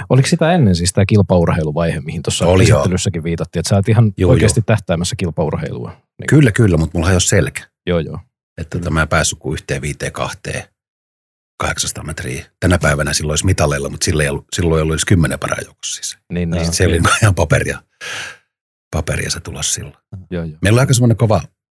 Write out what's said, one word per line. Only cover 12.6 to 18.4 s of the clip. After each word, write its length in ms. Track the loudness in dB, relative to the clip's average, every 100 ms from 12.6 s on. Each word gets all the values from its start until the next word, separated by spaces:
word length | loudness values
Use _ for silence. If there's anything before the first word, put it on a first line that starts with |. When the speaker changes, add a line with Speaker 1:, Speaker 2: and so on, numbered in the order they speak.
Speaker 2:
Tänä 180 | 2 2
päivänä 340 | 2 0 -2
silloin 200 | -2 -2
olisi 140 | -2 0
mitaleilla, 420 | 0 0 -2 -6
mut 120 | -4
silloin 220 | -2 0
ei 60 | -2
ollut, 140 | -4 -8 -4
silloin 220 | 0 0
ei 40 |
ollut 120 | 0
edes 100 | -2
kymmenen 340 | 2 2 2 -2
parhaan 260 | -6 -6
joukossa 300 | -8 _ -12
siis. 240 | -10 -10 -14 -10
Speaker 1:
Niin, 180 | -6 -4
niin. 220 | -2 -2
Speaker 2:
Se 140 | 0 2
oli 140 | 2 0 2
ihan 120 | 2
paperia, 480 | 2 2 0 0 -6 _ _ -14 -12 -14 -16